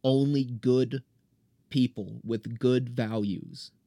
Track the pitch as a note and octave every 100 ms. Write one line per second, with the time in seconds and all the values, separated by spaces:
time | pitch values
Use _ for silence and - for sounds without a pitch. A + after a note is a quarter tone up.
0 | C3 C3+ C#3 C#3+ B2+ A#2 B2 B2+ B2 C3
1 | _ _ _ _ _ _ _ C3 B2 -
2 | F#2+ A#2 A2 A2+ A#2 A#2 B2+ B2+ B2 A#2+
3 | A2 A2 G2+ F2 - - - _